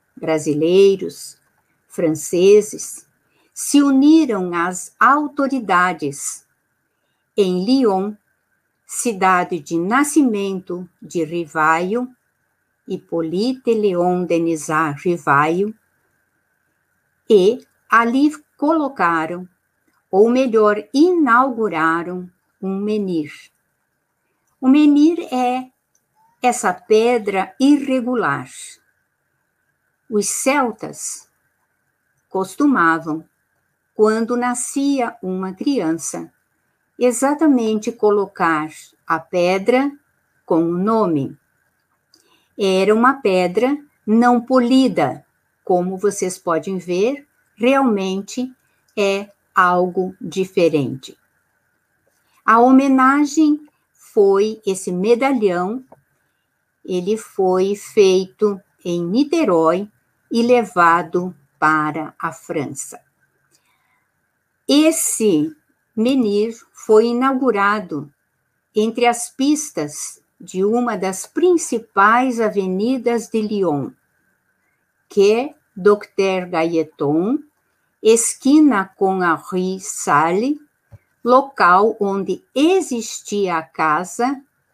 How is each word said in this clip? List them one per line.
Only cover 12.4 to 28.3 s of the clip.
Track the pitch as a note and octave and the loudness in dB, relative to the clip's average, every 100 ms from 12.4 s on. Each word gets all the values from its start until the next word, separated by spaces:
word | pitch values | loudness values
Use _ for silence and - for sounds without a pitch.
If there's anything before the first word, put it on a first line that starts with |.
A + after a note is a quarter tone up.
| _ _ _ _ - | _ _ _ _ -12
Hippolyte | F#3 - E3+ D#3+ F3 A#3+ C4 - | -12 -8 -6 -4 -2 -4 -4 -2
Léon | A3 G#3 F3 F3+ F3+ | 0 0 0 0 0
Denisard | F3 E3+ E3 D#3+ D3+ D#3 D#3+ C#3+ F3+ | 0 0 0 -4 -2 -2 -2 -4 -4
Rivaio, | E3+ - C#3 D3+ F3 G#3 - _ _ _ _ _ _ _ _ _ _ _ _ _ _ - | -2 0 2 2 0 -4 -8 _ _ _ _ _ _ _ _ _ _ _ _ _ _ 2
e | G#3+ F#3 C4 - _ - | 4 4 0 -6 _ -2
ali | A3+ A#3 C4 D4 - _ - | 0 2 2 0 0 _ -4
colocaram, | D4 E4 C#4 C#4 E3+ E3 D#3+ F3 F3+ _ _ _ _ _ _ | -2 0 -2 -2 -2 -2 -4 -8 -14 _ _ _ _ _ _
ou | F#3 A3+ | 2 4
melhor, | B3+ C4 A3 G#3 G#3 - | 4 2 2 2 0 -2
inauguraram | C4+ F4 F4 C#4+ A#3+ C4+ A3+ G#3+ E3 D#3+ E3+ E3+ F3+ F3+ _ _ _ | 2 2 4 4 4 2 0 -4 0 0 -2 -4 -10 -12 _ _ _
um | F#3+ F#3+ | -6 -4
menir. | G#3 G#3+ F#3+ E3+ D3 - - _ _ _ _ _ _ _ _ _ _ - | -4 -4 -2 -4 -6 -12 -20 _ _ _ _ _ _ _ _ _ _ -4
O | C4 | 4
menir | C#4+ D4+ C#4+ D4+ E4+ - | 4 6 6 4 2 -4
é | B3+ B3 B3+ B3+ _ _ _ _ _ _ _ | -4 -4 -4 -8 _ _ _ _ _ _ _
essa | B3 A#3+ G#3 | -2 -2 -2
pedra | - - G#3+ A#3 A#3+ G3+ F#3+ F#3+ - | -4 2 2 4 0 -2 -4 -6 0
irregular. | C4+ D4 C4 C4 A#3+ B3 D#3+ | 2 4 2 -4 -2 -2 -2